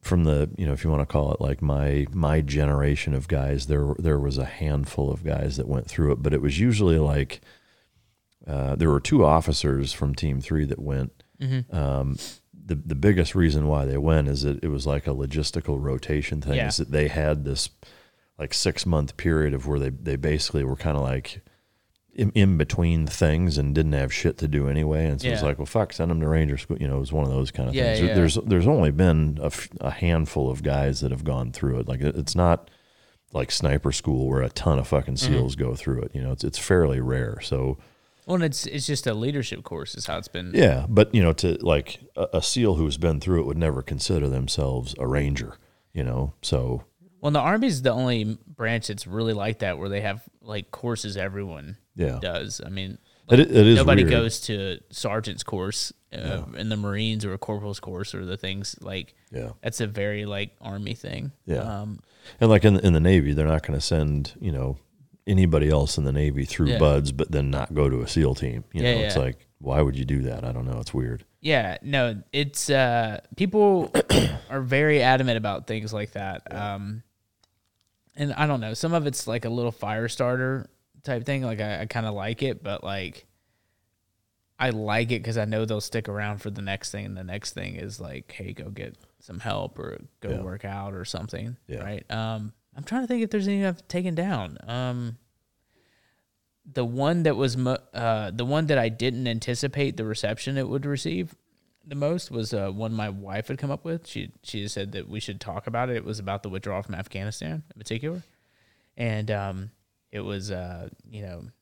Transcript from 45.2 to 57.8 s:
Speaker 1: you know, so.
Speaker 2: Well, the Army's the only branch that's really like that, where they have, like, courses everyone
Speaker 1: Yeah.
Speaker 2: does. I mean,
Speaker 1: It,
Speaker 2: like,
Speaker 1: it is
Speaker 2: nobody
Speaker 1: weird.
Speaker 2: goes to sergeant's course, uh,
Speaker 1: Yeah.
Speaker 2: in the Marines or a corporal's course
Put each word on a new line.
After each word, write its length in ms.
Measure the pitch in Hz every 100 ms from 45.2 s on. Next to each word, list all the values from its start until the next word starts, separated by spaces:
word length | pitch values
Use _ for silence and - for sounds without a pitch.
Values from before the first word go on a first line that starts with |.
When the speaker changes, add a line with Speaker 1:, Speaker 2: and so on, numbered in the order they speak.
| 71 71 55 - _ _ _
Speaker 1:
you 100 | 82
know, 300 | 62 62 69 -
so. 420 | - 65 64 62 - _ _ _
Speaker 2:
Well, 100 | 147
the 80 | 147
Army's 440 | 135 208 254 147
the 80 | 131
only 480 | 117 127 120 107 110 -
branch 400 | - 113 117 -
that's 180 | 101 -
really 280 | 101 113
like 260 | 107 101 110
that, 180 | 101 82
where 120 | 98
they 120 | 98
have, 220 | 104 104 - _
like, 300 | 113 104 95
courses 460 | - 123 113 107 98
everyone 580 | 95 98 98 80 73 101 _ -
Speaker 1:
Yeah. 240 | 78 64
Speaker 2:
does. 400 | 92 85 71 -
I 60 | -
mean, 300 | 95 95 - _ _ -
Speaker 1:
It, 100 | 120
Speaker 2:
like, 0 |
Speaker 1:
it 100 | 113
is 240 | - 107 113
Speaker 2:
nobody 260 | - -
Speaker 1:
weird. 80 | -
Speaker 2:
goes 280 | 117 113 -
to 380 | - 104 98 90 _
sergeant's 500 | - 113 107 107 92
course, 480 | - 101 92 - - - _
uh, 40 | -
Speaker 1:
Yeah. 420 | 69 95 - 60
Speaker 2:
in 80 | 107
the 80 | 107
Marines 480 | 101 101 110 110 101
or 80 |
a 40 | 95
corporal's 400 | - 104 104
course 340 | 98